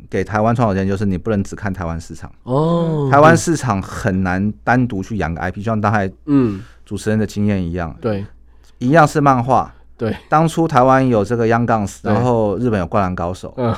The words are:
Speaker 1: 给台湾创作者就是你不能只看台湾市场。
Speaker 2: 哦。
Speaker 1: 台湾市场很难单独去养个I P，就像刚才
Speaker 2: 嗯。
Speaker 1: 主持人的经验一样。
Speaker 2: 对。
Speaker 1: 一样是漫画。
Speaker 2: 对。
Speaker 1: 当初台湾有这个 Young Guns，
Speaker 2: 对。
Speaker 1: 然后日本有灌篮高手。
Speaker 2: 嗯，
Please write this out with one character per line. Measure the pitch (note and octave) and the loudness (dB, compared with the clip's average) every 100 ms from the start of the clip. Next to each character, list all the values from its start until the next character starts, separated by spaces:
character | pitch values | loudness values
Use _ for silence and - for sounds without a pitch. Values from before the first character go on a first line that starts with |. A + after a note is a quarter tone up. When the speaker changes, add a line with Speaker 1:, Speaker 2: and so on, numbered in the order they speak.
| - | -8
Speaker 1:
给 | G2+ | -6
台 | F#2 G#2+ | -2 0
湾 | A2 A#2 | 0 2
创 | A#2 | 0
作 | F#2+ | 0
者 | F#2+ | 0
就 | G2 | 0
是 | G#2 | -2
你 | F2+ | -2
不 | A2+ | -2
能 | G#2 | -2
只 | G2 | -2
看 | - G#2 | -6 -8
台 | F#2 | -6
湾 | E2+ E2 | -6 -8
市 | - D#2 | -10 -16
场。 | - - | -16 -16
Speaker 2:
哦。 | - C3 D#3+ E3+ E3 D#3 C#3 | -4 -2 0 0 0 -2 2
Speaker 1:
台 | C#3 | 6
湾 | D#3 E3 | 6 6
市 | - D3+ | 2 -2
场 | B2 G2 | 0 -2
很 | - - - F#2 | -4 -4 -2 0
难 | F#2 F#2 G#2 G#2+ | 0 0 -2 -4
单 | - B2 B2 | 0 2 2
独 | G2+ | -4
去 | F#2+ G#2+ | -6 -4
养 | D#2+ | -4
个 | E2 | -4
I | F2+ | -6
P， | F#2 | -6
就 | G#2 | -4
像 | A2 | -2
刚 | G#2 | 0
才 | G#2+ F#2+ - - | 0 -2 -6 0
Speaker 2:
嗯。 | C#3+ A#2+ G2 A2 - - | 2 2 -2 -12 -20 -10
Speaker 1:
主 | G2+ | -6
持 | - | -2
人 | G#2+ | -2
的 | G#2 | -2
经 | - G#2 | -2 0
验 | G2+ | 0
一 | F2 | -2
样。 | F2 E2 - | -4 -8 -6
Speaker 2:
对。 | A#2 G2+ G2+ - - - - - | -4 -4 -6 -16 -20 -20 -20 -6
Speaker 1:
一 | B2 | 2
样 | D#3+ D3+ | 4 4
是 | D#3 | 4
漫 | C#3+ C3 | 2 2
画。 | A#2+ A#2 E2 - - - | 2 0 0 -10 -20 -6
Speaker 2:
对。 | A2+ G#2 - | -6 -6 0
Speaker 1:
当 | D#3 D#3+ | 2 2
初 | E3 E3 | 0 2
台 | C#3+ | 4
湾 | B2+ C3 C3 | 4 4 4
有 | A2+ G2 | 2 0
这 | A#2 | 0
个 | A2+ | 2
Young | A#2 A#2+ | 2 2
Guns， | A2+ G2 - | 0 -2 -6
Speaker 2:
对。 | G2+ | -2
Speaker 1:
然 | G#2 | 0
后 | B2 A#2 G#2+ F#2+ | 2 2 0 0
日 | B2 | 0
本 | G#2+ | 0
有 | E2 | 0
灌 | G#2+ | 0
篮 | F#2 | 0
高 | F2+ F2 | -2 -6
手。 | F#2 - - | -6 -10 -4
Speaker 2:
嗯， | A#2+ | -2